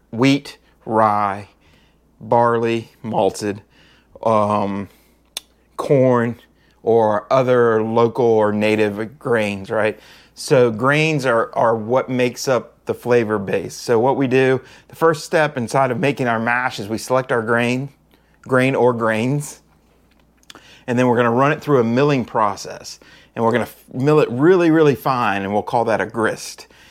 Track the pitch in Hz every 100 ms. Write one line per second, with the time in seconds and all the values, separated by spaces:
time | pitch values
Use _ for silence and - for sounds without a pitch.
0 | _ 113 135 139 - - _ _ - 110
1 | 110 104 104 101 101 _ _ _ _ _
2 | _ _ 110 120 120 117 117 117 113 _
3 | 110 113 98 - 104 98 - _ _ _
4 | _ - - 110 104 104 101 98 101 _
5 | _ _ _ - - _ _ - - 143
6 | 127 120 117 117 _ _ _ _ 113 113
7 | 110 104 - 135 127 123 120 110 110 117
8 | 117 110 120 110 107 104 107 107 107 101
9 | 110 - - 117 104 98 95 110 107 104
10 | - - _ - - 139 123 107 131 147
11 | 156 151 131 117 - 120 120 113 107 127
12 | 123 127 123 120 - 123 - _ - 107
13 | - 120 107 107 98 98 85 - - 113
14 | 127 135 135 131 131 131 - - - -
15 | 165 160 - 170 147 143 113 139 131 117
16 | 135 127 127 113 113 123 127 - 101 107
17 | - 127 127 123 110 120 120 127 139 -
18 | _ _ _ _ - 127 131 131 120 120
19 | 113 110 120 147 147 - _ _ _ _
20 | _ _ _ _ - - - - - 123
21 | 127 117 120 120 139 151 - 139 113 120
22 | 143 139 110 120 104 95 - - - -
23 | - - _ - 113 117 - - - -
24 | 139 151 131 120 156 185 170 156 151 131
25 | 147 127 113 98 98 104 104 123 113 101
26 | 90 120 113 123 - - - _ -